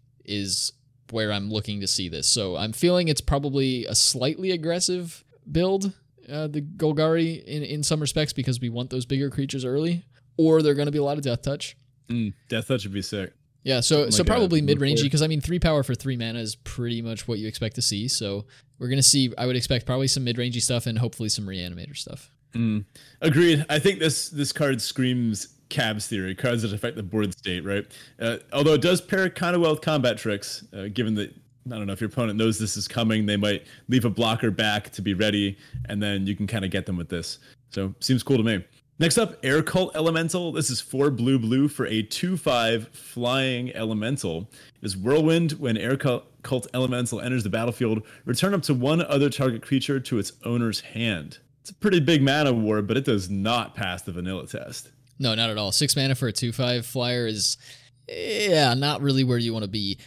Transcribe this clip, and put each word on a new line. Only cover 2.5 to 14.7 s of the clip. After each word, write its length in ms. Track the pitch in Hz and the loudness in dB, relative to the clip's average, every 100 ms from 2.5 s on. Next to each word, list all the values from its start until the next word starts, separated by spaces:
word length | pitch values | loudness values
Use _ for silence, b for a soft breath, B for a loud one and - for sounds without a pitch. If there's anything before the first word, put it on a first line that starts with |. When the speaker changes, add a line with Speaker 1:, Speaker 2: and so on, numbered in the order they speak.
| 85 | -2
Speaker 1:
I'm 160 | 107 | -4
feeling 340 | 110 170 180 165 | 0 2 4 2
it's 140 | 143 | 0
probably 640 | - 139 143 139 135 127 - | 0 0 0 0 0 0 -2
a 100 | - | 2
slightly 560 | - 127 131 160 185 | 2 2 -2 -2 -2
aggressive 720 | 175 156 175 180 180 170 - _ _ - | -2 0 0 0 -2 -6 -14 _ _ -2
build, 440 | 156 185 196 196 - _ _ - | 2 2 2 -2 -8 _ _ -10
uh, 180 | 147 156 | -6 -4
the 140 | 147 | -4
Golgari 800 | 143 - 156 147 156 165 165 165 - | -6 0 0 4 4 4 2 -2 -8
in, 180 | 151 | -6
in 200 | 143 151 | -4 -2
some 180 | 143 156 | 0 0
respects, 320 | 143 156 151 | 0 0 -2
because 260 | - 127 123 | -2 -2 -2
we 80 | 123 | -2
want 220 | 117 127 | -4 -4
those 160 | 127 123 | -4 -2
bigger 240 | 135 139 | -2 -2
creatures 340 | 135 135 139 | -2 -4 -2
early, 420 | 123 139 165 175 - b _ - | -2 0 0 -2 -6 b _ 4
or 260 | 160 160 | 6 8
they're 140 | 151 143 | 6 4
gonna 160 | 147 | 2
be 80 | 147 | 2
a 40 | |
lot 140 | 139 147 | 0 0
of 60 | |
Death 180 | 139 117 | 0 0
Touch. 360 | 139 147 - - _ _ - | -2 -4 -8 -14 _ _ -6
Speaker 2:
Mm, 240 | 120 107 - - | -2 -2 -4 -4
Death 180 | 113 - | -4 0
Touch 160 | 127 | -2
would 100 | 98 | -2
be 80 | 98 | -6
sick. 300 | 95 104 92 - _ _ | -4 -6 -6 -10 _ _
Speaker 1:
Yeah, 180 | - 127 | -2 0
so, 140 | - 147 | 4 4
Speaker 2:
Something 80 | 147 | 4
Speaker 1:
so 60 | 214 | 4
Speaker 2:
like 40 | 170 | 4
a 40 | |
Speaker 1:
probably 300 | 233 185 165 | 4 4 4
Speaker 2:
move 60 | 143 | 4